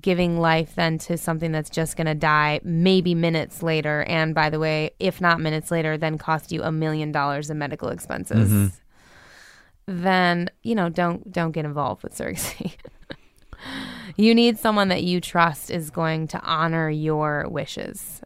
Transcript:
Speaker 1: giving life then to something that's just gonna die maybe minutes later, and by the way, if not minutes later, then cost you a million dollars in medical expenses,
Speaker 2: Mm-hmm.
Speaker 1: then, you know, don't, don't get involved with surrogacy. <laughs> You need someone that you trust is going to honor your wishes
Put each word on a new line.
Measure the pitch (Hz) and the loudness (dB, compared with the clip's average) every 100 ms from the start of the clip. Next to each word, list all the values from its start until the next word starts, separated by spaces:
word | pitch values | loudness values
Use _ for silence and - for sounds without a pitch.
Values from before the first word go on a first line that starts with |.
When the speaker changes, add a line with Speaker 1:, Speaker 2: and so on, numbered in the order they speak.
Speaker 1:
giving | 185 180 175 170 | 0 2 2 2
life | 165 160 156 | 2 2 0
then | - 165 160 | -2 0 0
to | - 170 | -2 -4
something | - 160 165 | -2 -2 -2
that's | 156 147 | -2 -4
just | - 160 - | -4 -4 -2
gonna | 160 | -2
die | 151 160 151 151 151 | 0 2 4 4 0
maybe | - 165 180 185 180 | 0 4 6 6 4
minutes | 170 170 165 - - | 2 2 0 -4 -4
later, | 165 156 151 151 - | 0 0 0 -2 0
and | 165 160 | 0 0
by | 151 151 | 2 0
the | 156 | 0
way, | 156 156 156 - | 0 0 -2 -2
if | 185 - | -4 2
not | 175 165 | 2 2
minutes | 156 156 - | 0 -2 -2
later, | 170 156 156 | 0 0 0
then | 160 156 | -2 -2
cost | - 156 - | -2 -2 -2
you | 156 | -4
a | 160 | -2
million | 156 156 156 151 | 0 0 -2 -2
dollars | 147 143 143 147 | -2 0 -2 -4
in | 151 | -6
medical | 143 147 - | -6 -6 -6
expenses, | - - - 92 110 101 | -6 -8 -8 0 4 6
Speaker 2:
Mm-hmm. | 104 98 - _ _ _ - - - - - _ _ - 175 | 4 2 -2 _ _ _ -20 -20 -20 -20 -20 _ _ -10 -2
Speaker 1:
then, | 185 185 180 175 175 _ | 2 4 4 2 -2 _
you | 226 | -2
know, | 226 170 | 0 0
don't, | 165 175 170 - | 2 0 0 -4
don't | 180 165 | -2 -2
get | 156 | -2
involved | 151 147 143 - | -4 -4 -4 -4
with | - | -10
surrogacy. | - - - - - 214 - | -8 -8 -6 -8 -8 -10 -10
<laughs> | - - - - - _ - - - 269 - - 208 160 | -20 -20 -20 -20 -20 _ -20 -18 -14 -12 -12 -12 -8 4
You | 220 | 6
need | 233 240 220 | 8 6 4
someone | 226 208 190 | 0 2 2
that | 180 | 2
you | 180 180 | 0 -2
trust | - 175 170 143 - | 0 2 2 0 -6
is | 175 151 | -6 -6
going | 170 160 160 156 | -2 -2 -2 -4
to | 175 | -6
honor | - 156 165 165 156 | -2 0 0 0 0
your | 151 156 151 151 147 - | 0 0 0 0 -2 -4
wishes | 147 151 - 50 196 - - | -6 -8 -8 -10 -12 -14 -16